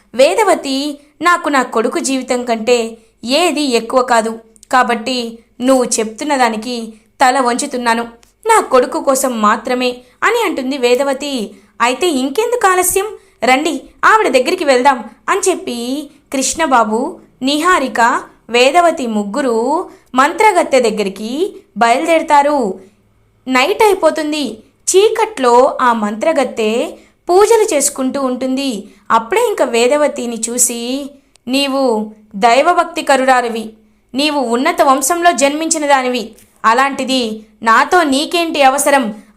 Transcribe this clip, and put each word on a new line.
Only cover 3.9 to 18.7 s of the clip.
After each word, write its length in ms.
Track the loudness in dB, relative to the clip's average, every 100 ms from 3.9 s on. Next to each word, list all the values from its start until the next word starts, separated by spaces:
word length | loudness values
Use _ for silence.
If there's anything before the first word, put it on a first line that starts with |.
| 0
కాదు, 360 | 2 0 0 -6 -14 _ -2
కాబట్టి 640 | 0 2 -2 -4 -6 -6 -12 _ -4
నువ్వు 240 | 2 2
చెప్తున్న 520 | 2 -2 -4 -6 -4 0
దానికి 560 | 0 -2 -6 -8 -10 -16 _ 0
తల 160 | 2 2
వంచుతున్నాను, 600 | 0 -2 -4 -4 -2 -2 -4 -12 _ _ 0
నా 140 | 2
కొడుకు 400 | 4 2 2 -2
కోసం 420 | -2 0 -2 0
మాత్రమే" 540 | 0 0 -2 -2 -2 -6 -12 _
అని 220 | -2 0
అంటుంది 340 | -2 -2 -4 0
వేదవతి. 720 | 2 2 0 -4 -4 -6 -8 -12 _ -4
"అయితే 280 | -2 0 0
ఇంకెందుకు 580 | 0 -2 -2 -2 0 2
ఆలస్యం, 400 | 2 0 -2 -4 -8 _ _
రండి 360 | 0 0 0 -4 -10 _
ఆవిడ 240 | 2 2 4
దగ్గరికి 360 | 2 0 0
వెళ్దాం" 400 | 2 2 4 0 -4 -10 -4
అని 120 | -2 0
చెప్పి 600 | -2 -4 -8 -6 -6 -10 _ -8
కృష్ణబాబు, 880 | -4 -4 -2 2 2 2 -2 -4 -8 _ -8
నిహారిక, 800 | -4 0 2 0 0 0 2 0 -6 _ -2
వేదవతి 560 | 2 4